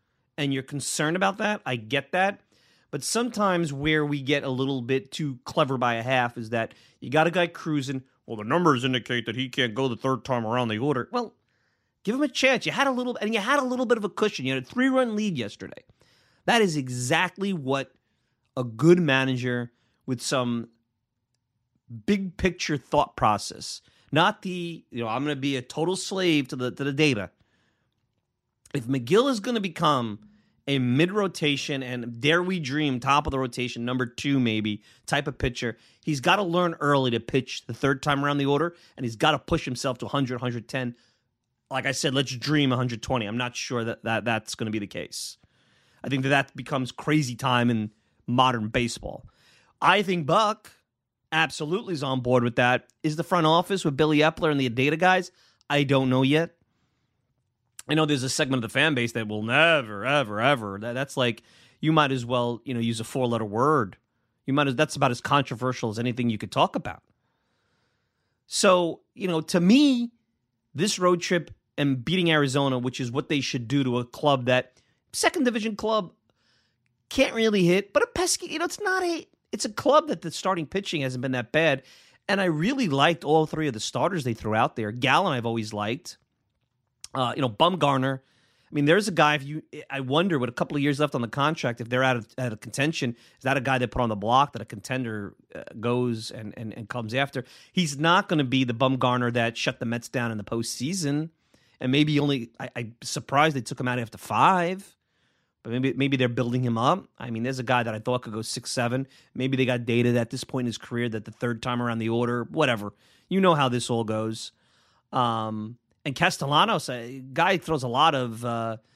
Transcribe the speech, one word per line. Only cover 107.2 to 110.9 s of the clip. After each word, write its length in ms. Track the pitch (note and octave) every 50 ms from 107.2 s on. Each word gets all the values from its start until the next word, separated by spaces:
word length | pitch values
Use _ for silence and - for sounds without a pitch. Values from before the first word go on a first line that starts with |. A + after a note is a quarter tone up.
| - B2
mean, 140 | A2+ A2+ A#2
there's 160 | B2+ C3+ B2+
a 40 | B2
guy 200 | A2+ B2+ B2 A#2+
that 100 | A2+ G#2+
I 60 | A2
thought 240 | A2 - B2 B2 -
could 100 | A#2+ G#2
go 80 | G#2+
six 300 | A2 - - - - -
seven. 340 | - C3 A#2+ A#2 B2 C3 C3 - _ - _ _ -
Maybe 220 | - B2+ C3 C3+ B2+
they 80 | C3
got 200 | B2 B2+ B2 A#2+
dated 320 | A#2+ A#2 A#2 A#2+ A#2+ A#2+ A#2+
at 140 | A#2 -
this 120 | - C3 -
point 200 | - - C3 B2
in 40 | A#2+
his 120 | A2 -
career 300 | - -